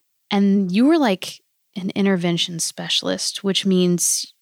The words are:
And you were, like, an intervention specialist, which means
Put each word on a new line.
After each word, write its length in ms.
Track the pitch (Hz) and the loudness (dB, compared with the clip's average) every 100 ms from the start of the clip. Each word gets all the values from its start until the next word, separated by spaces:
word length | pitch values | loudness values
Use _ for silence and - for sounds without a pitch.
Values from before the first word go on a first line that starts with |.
| _ _ - | _ _ -4
And 400 | 202 202 196 185 | 0 4 2 2
you 160 | 196 269 | 2 4
were, 120 | 330 | 4
like, 420 | 254 185 - - _ _ _ 202 | 2 0 -6 -16 _ _ _ -10
an 140 | 180 - | -6 0
intervention 640 | 196 185 175 170 - 165 | 0 2 0 0 -2 -4
specialist, 840 | - - 170 - 175 185 - - | -6 -8 -4 -4 -2 -4 -4 -4
which 240 | 202 185 196 | -2 0 2
means 680 | 185 180 175 - - - _ | 2 2 2 0 -2 -6 _